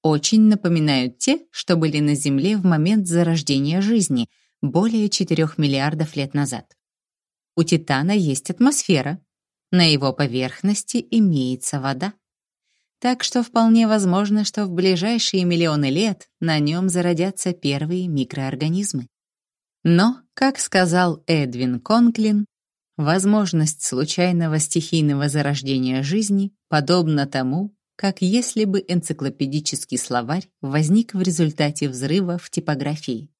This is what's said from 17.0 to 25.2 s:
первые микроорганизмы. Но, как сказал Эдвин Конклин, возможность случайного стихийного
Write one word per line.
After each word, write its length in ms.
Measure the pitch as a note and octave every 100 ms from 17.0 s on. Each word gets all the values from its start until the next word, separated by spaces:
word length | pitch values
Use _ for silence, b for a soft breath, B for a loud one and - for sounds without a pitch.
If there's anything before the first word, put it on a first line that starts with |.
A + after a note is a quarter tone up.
| F3 E3 F#3 F#3+ F#3
первые 560 | F3 C#3 C#3 D3+ F3+ F3+
микроорганизмы. 1000 | D3 B2 - C3+ C3 D#3 F3+ G3+ C3 B2+ _ _ _ _ _ _ _
Но, 380 | E3 E3+ A3 B3+ _
как 260 | - C4+ C4+
сказал 640 | - F#3+ F3+ F3 F3+ D#3 -
Эдвин 520 | D#3+ C3+ B2 B2+ B2
Конклин, 680 | - A3+ A#3+ A3+ G#3+ G#3 G#3 _ _ _ _ -
возможность 840 | D3 F#3 F#3+ G#3+ G3 E3 D3+ -
случайного 760 | - B2+ D3+ - F3+ F3 E3 D#3
стихийного 720 | D3+ E3+ D#3 E3 D3 C#3